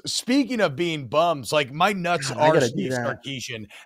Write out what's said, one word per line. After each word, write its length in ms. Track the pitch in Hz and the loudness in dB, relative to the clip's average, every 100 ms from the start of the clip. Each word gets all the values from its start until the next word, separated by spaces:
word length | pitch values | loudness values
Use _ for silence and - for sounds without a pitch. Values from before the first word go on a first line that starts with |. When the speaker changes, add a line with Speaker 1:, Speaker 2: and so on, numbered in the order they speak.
| - | -6
Speaker 1:
Speaking 540 | - - 269 233 240 | -6 0 0 2 0
of 160 | 180 135 | 0 0
being 320 | 170 156 123 | -2 -4 -2
bums, 460 | 151 170 147 117 | 2 2 0 0
like, 180 | 151 135 | 0 0
my 220 | 147 190 | 0 0
nuts 360 | 196 170 170 135 | 0 -2 -2 -2
Speaker 2:
God, 80 | 127 | 2
I 100 | 151 | 4
Speaker 1:
are 40 | |
Speaker 2:
gotta 60 | 160 120 | 6 4
do 0 | |
Speaker 1:
Steve 220 | - 127 | 0 -2
Speaker 2:
that. 320 | 127 123 123 | -2 -2 -6
Speaker 1:
Sarkisian. 440 | 135 135 - 113 101 - | -8 -10 -8 -12 -14 -16